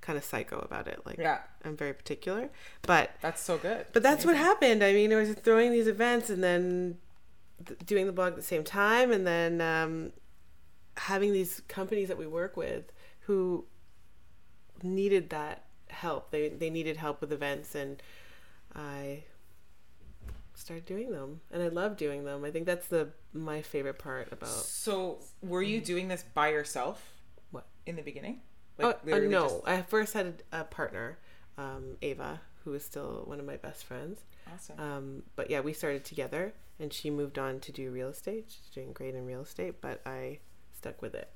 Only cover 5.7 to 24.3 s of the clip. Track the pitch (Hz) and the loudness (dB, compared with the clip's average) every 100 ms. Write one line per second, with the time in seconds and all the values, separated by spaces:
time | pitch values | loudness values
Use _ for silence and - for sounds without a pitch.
5.7 | 233 220 208 233 240 233 190 180 175 180 | 8 6 6 6 6 4 4 6 6 6
6.7 | 180 180 175 - - - - - - 175 | 2 0 -2 -12 -16 -16 -16 -16 -14 -12
7.7 | - 170 202 190 185 180 170 - 170 156 | -12 2 4 4 4 2 2 0 0 0
8.7 | 202 202 226 254 214 185 170 170 170 165 | 4 8 8 8 6 6 4 4 4 4
9.7 | 160 160 160 160 - - - - - - | 4 2 0 -4 -8 -16 -16 -16 -16 -16
10.7 | - - - - 190 202 196 175 - - | -16 -14 -8 0 2 4 4 2 -4 -8
11.7 | - 190 214 190 185 160 165 185 - - | -6 -2 0 0 -2 -2 -2 -2 -2 -4
12.7 | - - - - - - 196 185 175 - | -4 -6 -14 -16 -14 2 4 4 0 -2
13.7 | - - - - - - - - - - | -14 -16 -16 -16 -16 -16 -16 -16 -16 -16
14.7 | - 180 190 202 196 160 156 151 - - | -8 -2 2 6 6 4 -4 -6 -8 -12
15.7 | - - - 175 147 - 151 151 - 160 | -16 -14 -6 -2 -2 -2 0 0 0 -2
16.7 | 160 156 156 156 - 147 147 143 143 147 | 0 -2 -2 -2 -2 -2 -2 0 -2 -4
17.7 | - 139 139 - - - - - - - | -6 -6 -6 -12 -16 -16 -16 -16 -16 -14
18.7 | - 147 139 139 143 151 - - - - | -10 -8 -8 -6 -8 -10 -16 -16 -16 -16
19.7 | - - - - - - - - - - | -16 -16 -16 -16 -12 -10 -10 -12 -14 -10
20.7 | 165 165 190 247 180 135 160 - 170 175 | -10 -6 -4 -4 -4 -6 -10 -8 -2 0
21.7 | 170 202 208 151 143 143 143 143 160 170 | 2 0 0 -2 -2 -4 -4 -2 -2 0
22.7 | 175 - 170 147 - - - 160 151 151 | 0 2 2 2 -4 -10 -8 -4 -4 -4
23.7 | 147 139 131 143 131 123 | -2 -2 -4 -6 -6 -6